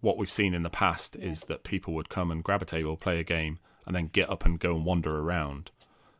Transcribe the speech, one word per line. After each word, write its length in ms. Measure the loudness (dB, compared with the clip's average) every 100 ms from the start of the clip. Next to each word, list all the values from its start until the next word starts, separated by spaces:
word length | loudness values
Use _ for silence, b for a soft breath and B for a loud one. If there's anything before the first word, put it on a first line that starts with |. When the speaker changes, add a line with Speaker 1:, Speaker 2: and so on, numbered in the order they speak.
Speaker 1:
what 160 | 0 2
we've 120 | 2
seen 220 | 2 2
in 100 | 2
the 40 | -2
past 460 | 0 0 0 -6 -6
Speaker 2:
Yeah. 100 | -6
Speaker 1:
is 120 | -6
that 200 | -6 -8
people 300 | -4 -4 -2
would 160 | -4 -4
come 200 | -2 -2
and 140 | -2
grab 160 | 0 0
a 60 | 0
table, 300 | -4 -4 -2
play 200 | -2 0
a 40 |
game, 340 | 0 0 -2 -6 b b -4
and 80 |
then 140 | -2 0
get 200 | 2 2
up 160 | 4
and 140 | 4 4
go 160 | 2
and 100 | 2
wander 320 | 2 2 2 -2
around, 520 | 0 0 -2 -6 -12 b b b b b